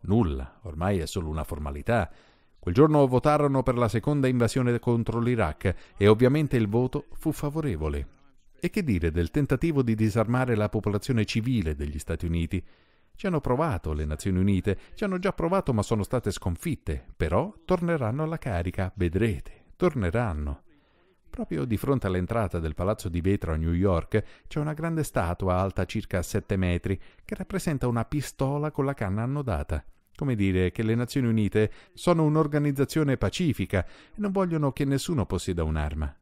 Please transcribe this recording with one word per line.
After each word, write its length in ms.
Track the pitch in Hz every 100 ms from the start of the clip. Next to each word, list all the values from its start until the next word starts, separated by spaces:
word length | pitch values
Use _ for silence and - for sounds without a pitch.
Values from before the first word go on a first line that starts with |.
Nulla, 580 | - 107 92 67 65 -
ormai 380 | 82 76 92 98
è 60 | 78
solo 220 | - 80
una 160 | 78
formalità. 680 | 76 76 73 69 73 120 85 - - _ _ - -
Quel 120 | 92
giorno 280 | 156 151 139
votarono 560 | 123 151 147 143 135
per 160 | 123 120
la 100 | 117
seconda 400 | 113 123 147 131
invasione 520 | 127 113 135 123 120
contro 400 | - 117 110 113
l'Iraq 560 | 117 120 87 73 101 85 - -
e 100 | 101
ovviamente 500 | 110 123 147 147 127
il 100 | 107
voto 380 | 113 127 151 -
fu 180 | - 156
favorevole. 760 | 147 147 151 147 82 78 71 69 - - - _ -
E 120 | 175
che 120 | -
dire 280 | 165 92 82
del 180 | 80 82
tentativo 540 | - 139 131 165 143
di 100 | 123
disarmare 600 | 110 110 107 107 123 131 110
la 120 | 104
popolazione 580 | 110 104 101 - 113 104
civile 500 | 117 113 123 82 71
degli 240 | 73 73
Stati 260 | - 82 85
Uniti? 400 | 85 82 92 - - _ _ _ -
Ci 120 | 196
hanno 120 | 160
provato 540 | - 123 165 92 80
le 120 | 76 76
Nazioni 340 | 76 101 92
Unite, 400 | 95 98 101 95 - -
ci 80 |
hanno 160 | 208 185
già 120 | 190
provato 420 | - 165 190 -
ma 100 | 120
sono 180 | - 107
state 300 | 95 127 104
sconfitte, 720 | - 101 82 - - - 71 - -
però 380 | 80 90 175 - -
torneranno 580 | 185 170 165 113 131
alla 160 | 156 165
carica, 520 | - 87 87 - 92 -
vedrete, 720 | 87 90 113 82 - - _ -
torneranno. 880 | 175 143 90 113 117 76 73 69 - _ _ _ _ _ _
Proprio 360 | - 220 160 135
di 120 | 104
fronte 300 | - 135 98
all'entrata 500 | 92 90 113 101 87
del 160 | 82
Palazzo 360 | 76 90 110 92
di 120 | 85
Vetro 320 | 87 101 85
a 40 | 78
New 160 | 80
York 500 | 87 98 85 - 107 - - -
c'è 120 | -
una 140 | 151
grande 300 | 151 165 165
statua 500 | 143 - 85 90 95
alta 320 | 90 95 - 92
circa 380 | 113 - 95
sette 340 | 92 104 - 98
metri 420 | 92 87 - 95 - -
che 120 | - -
rappresenta 520 | 190 190 - 139 123
una 180 | 120 113
pistola 680 | 147 131 - 135 143 151
con 140 | - 135
la 100 | 143
canna 260 | 101 98
annodata. 640 | 120 143 131 82 71 80 - - _ -
Come 180 | 143 117
dire 360 | 98 92 90
che 100 | -
le 140 | 110 117
Nazioni 320 | 120 143 120
Unite 420 | 110 101 107 107 - -
sono 320 | - - 170
un'organizzazione 920 | 156 151 151 147 147 135 135 160 147 127
pacifica 680 | 101 - 175 - 190 95 -
e 280 | - - -
non 160 | 208
vogliono 400 | 190 185 165 143
che 140 | - 139
nessuno 400 | 139 - 160 90
possieda 400 | 92 - 87 80
un'arma. 500 | 78 76 76 71 -